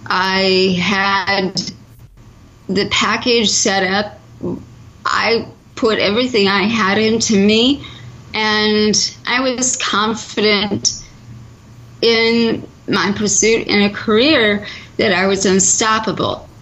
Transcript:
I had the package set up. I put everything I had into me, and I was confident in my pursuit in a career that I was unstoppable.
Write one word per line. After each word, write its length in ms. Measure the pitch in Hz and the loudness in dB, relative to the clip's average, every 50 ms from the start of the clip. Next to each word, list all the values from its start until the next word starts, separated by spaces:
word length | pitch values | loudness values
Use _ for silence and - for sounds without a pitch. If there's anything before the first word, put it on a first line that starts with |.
| - | -8
I 680 | - 190 185 185 190 190 190 190 190 185 185 185 190 185 175 | -4 -2 -2 0 0 0 0 2 2 2 4 2 2 2 0
had 800 | 175 190 202 196 196 196 196 196 190 196 196 196 190 180 - - - - - - - - - - - - - - - - - - - - - - - - | 0 0 0 0 0 0 0 0 0 0 -2 -2 -2 -2 -4 -6 -8 -10 -12 -16 -20 -20 -20 -20 -20 -20 -20 -20 -20 -20 -20 -20 -20 -20 -20 -16 -8 -4
the 200 | 185 190 160 - | -2 -2 -2 -2
package 600 | - - 226 196 220 233 - 254 233 233 214 202 | -2 -2 0 0 0 0 0 2 2 2 2 2
set 320 | - - - 214 196 196 190 | 0 0 0 0 0 0 0
up. 380 | 185 190 208 214 - - - - - - - - 180 175 - - - - - - - - - - | 0 0 -2 -2 -4 -8 -18 -20 -20 -16 -10 -8 -8 -8 -8 -12 -18 -20 -20 -20 -20 -16 -8 -4
I 440 | - - - 202 214 233 233 - - - - - - - | -2 -2 0 0 0 0 -2 -2 -6 -14 -20 -20 -16 -8
put 240 | - 262 214 214 185 | -2 0 0 0 2
everything 480 | 104 190 208 240 262 247 247 208 202 | 0 0 0 0 0 0 0 2 2
I 160 | 190 202 196 185 | 2 2 2 0
had 360 | 214 233 220 196 190 202 214 | 0 0 0 0 0 2 2
into 360 | 220 220 226 220 - - 226 | 2 0 0 0 0 2 2
me, 500 | 196 196 208 214 220 240 262 285 - - - - - - - - - - - - | 4 4 4 4 4 4 2 2 0 -4 -14 -18 -18 -18 -20 -20 -20 -18 -10 -6
and 840 | 214 220 214 214 214 214 214 214 214 214 214 190 - - - - - - | -4 -2 0 0 2 2 2 2 2 2 2 2 2 0 -2 -4 -8 -6
I 140 | - 240 254 | -4 -2 -2
was 360 | 262 262 247 233 247 - - | 0 -2 -2 -2 -2 -4 -4
confident 1300 | - - - - 196 214 220 220 - - - - 220 202 214 208 196 214 208 202 123 - - - - - - - - - - - - - - - - - - - - - - - - | -4 -4 -2 -2 0 0 0 -2 -6 -8 -8 -4 -2 0 2 2 0 0 -2 -4 -2 -2 -2 -4 -4 -12 -18 -20 -20 -20 -20 -20 -20 -20 -20 -20 -20 -20 -20 -20 -20 -20 -18 -6 0
in 680 | 220 233 226 226 226 226 233 233 233 226 - - - - - - - | 2 2 2 4 2 2 2 2 2 0 0 -4 -6 -12 -18 -14 -6
my 260 | - - 190 165 196 202 | -4 -2 -2 0 -2 -2
pursuit 540 | 214 208 196 - - 214 220 226 - - | -2 -2 -2 0 2 2 2 2 2 0
in 160 | - - 208 202 | 0 2 2 2
a 80 | 208 | 2
career 760 | 202 - - 226 214 220 254 311 320 254 220 208 202 202 - - - - - - - | 0 -4 -2 0 2 4 4 4 4 4 2 2 0 -2 -4 -10 -16 -18 -18 -12 -4
that 160 | - 196 220 180 | -2 0 0 0
I 140 | 180 190 | 0 0
was 180 | 196 196 190 - | 0 0 0 2
unstoppable. 1040 | 196 185 190 165 - - - 233 220 220 226 233 202 156 - - 98 95 - - - - - | 2 2 4 2 2 0 0 0 0 0 0 -2 -4 -4 -4 -4 -4 -4 -6 -10 -16 -20 -20